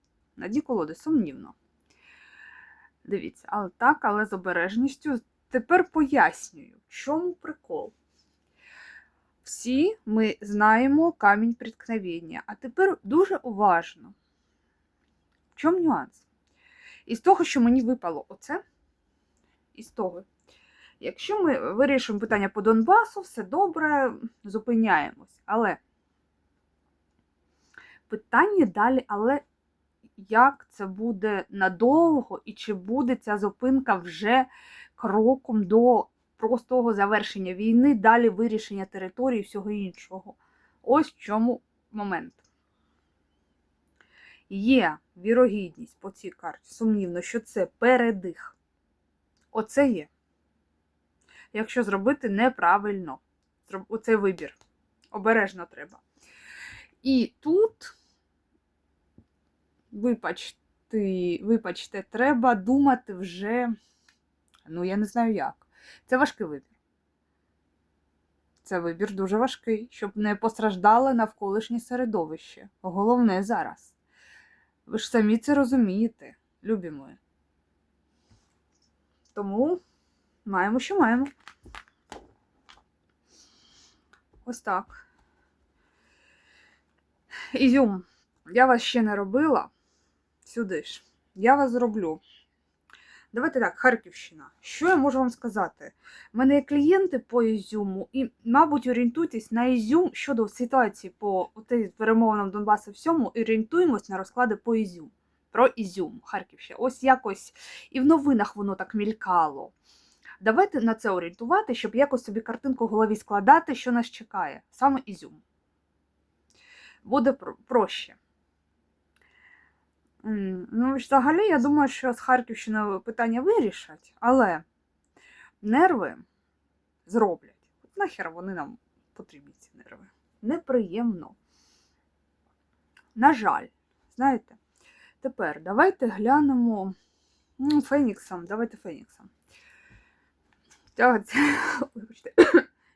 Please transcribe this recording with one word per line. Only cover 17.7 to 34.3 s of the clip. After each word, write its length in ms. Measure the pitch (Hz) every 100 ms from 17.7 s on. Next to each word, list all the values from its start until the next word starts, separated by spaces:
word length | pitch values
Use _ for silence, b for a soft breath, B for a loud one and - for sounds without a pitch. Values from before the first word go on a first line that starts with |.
| 254
випало 440 | 233 254 175 151 -
оце, 360 | - - 349 - _ _ _ _ _ _ _ _ _ _ -
із 140 | 226
того, 340 | - 185 175 - _ b b b b b _
якщо 440 | - - - 415
ми 300 | 339 247 127
вирішуємо 460 | 208 285 262 - 208
питання 300 | 226 208 196
по 120 | 214
Донбасу, 600 | 208 226 226 427 453 403
все 220 | 370 233
добре, 680 | 185 302 381 311 302 285 254 - 226 _
зупиняємось. 960 | 208 214 240 226 220 160 143 - - _ -
Але 320 | 220 208 151 _ _ _ _ _ _ _ _ _ _ _ _ _ _ _ _ _ _ b b b b _
питання 580 | 220 - 233 392 392 220
далі, 400 | 208 233 262 -
але 340 | 208 226 285 - _ _ _ _ _ _ -
як 500 | 190 220 262 269 _
це 160 | - 196
буде 600 | 185 233 196 214 196 -
надовго 920 | 196 190 180 240 311 339 294 - - -
і 80 |
чи 200 | 214 -
буде 420 | 190 190 254 247 247
ця 220 | - 208
зупинка 580 | 202 - 254 269 262 190
вже 500 | 175 160 208